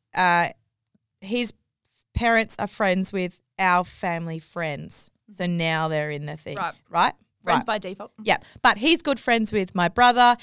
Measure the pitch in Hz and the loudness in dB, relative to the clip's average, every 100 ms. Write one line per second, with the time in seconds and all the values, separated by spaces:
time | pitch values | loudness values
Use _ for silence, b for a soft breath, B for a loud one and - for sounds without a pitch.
0 | _ - 180 175 170 - _ _ _ _ | _ 0 2 2 0 -4 _ _ _ _
1 | _ _ 196 240 240 - _ _ _ _ | _ _ -6 -4 -4 -8 _ _ _ _
2 | _ - 240 226 220 - 202 - 202 185 | _ -2 2 2 0 -4 -6 -2 0 2
3 | 185 196 180 - _ - 185 180 180 - | 0 -4 -6 -8 _ -2 2 2 0 -6
4 | 190 170 170 160 156 - 160 143 156 - | -6 -4 -6 -10 -12 -8 -6 -6 -10 -12
5 | - _ _ 208 180 175 165 160 160 156 | -14 _ _ -8 -4 -2 0 0 -2 -2
6 | 151 147 147 156 - 202 175 - _ 170 | -4 -6 -10 -12 -10 -8 -8 -10 _ 0
7 | 208 - _ _ - 175 233 214 185 196 | 0 0 _ _ -2 0 0 -4 -6 -12
8 | 208 - 214 180 - b 254 214 262 330 | -16 -6 -2 -2 -2 b 2 2 2 2
9 | - 262 - 233 214 214 190 185 175 208 | 0 -2 0 0 0 -2 -2 0 0 4
10 | 247 240 240 240 | 4 6 6 4